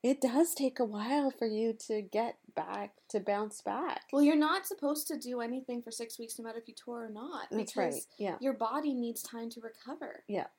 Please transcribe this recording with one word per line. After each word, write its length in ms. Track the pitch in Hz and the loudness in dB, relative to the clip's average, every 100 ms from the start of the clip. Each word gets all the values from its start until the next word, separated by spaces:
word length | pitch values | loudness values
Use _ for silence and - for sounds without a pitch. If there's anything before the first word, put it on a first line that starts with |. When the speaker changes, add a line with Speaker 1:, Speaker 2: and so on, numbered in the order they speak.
Speaker 1:
it 180 | 240 262 | 4 4
does 320 | 254 254 339 | 4 6 4
take 260 | - 269 - | 4 0 2
a 60 | 233 | 0
while 460 | 208 220 294 277 | 0 2 4 2
for 160 | 262 233 | 2 0
you 260 | 214 226 220 - | 2 2 0 -2
to 140 | 214 | -2
get 360 | 196 208 233 - - - | 0 0 0 -4 -8 -6
back, 380 | 170 196 202 _ _ | -4 -4 -6 _ _
to 100 | 214 | -2
bounce 420 | 196 202 214 - | 2 0 0 -4
back. 420 | - 214 339 - - | -4 -2 -2 -4 0
Speaker 2:
Well, 80 | 277 | 6
you're 140 | 294 302 | 8 8
not 300 | 302 370 381 | 4 2 -2
supposed 400 | 403 285 302 - | -2 0 0 -2
to 100 | 285 | -6
do 240 | 240 247 | -4 -4
anything 400 | 233 254 254 240 | -2 -4 -4 -6
for 100 | 233 | -6
six 260 | 233 233 - | -10 -10 -10
weeks, 180 | 226 - | -10 -10
no 60 | 226 | -8
matter 140 | 226 | -10
if 80 | 226 | -12
you 60 | 220 | -16
tore 300 | - 240 226 | -10 -8 -8
or 40 | |
not, 380 | 214 269 294 - | -8 -8 -8 -4
Speaker 1:
That's 240 | 214 214 - | -2 -2 0
right, 120 | 175 | 0
Speaker 2:
because 160 | 139 - - | 0 -8 -4
Speaker 1:
yeah. 180 | 202 - | -4 0
Speaker 2:
your 140 | 262 | 0
body 400 | 254 226 269 302 | 0 0 0 0
needs 280 | 254 233 233 | 0 -2 -4
time 260 | - 233 233 | -8 -8 -10
to 100 | 233 | -10
recover. 600 | 226 - 240 311 - - - | -14 -14 -12 -10 -10 -12 -4
Speaker 1:
Yeah. 180 | 196 - | -2 -2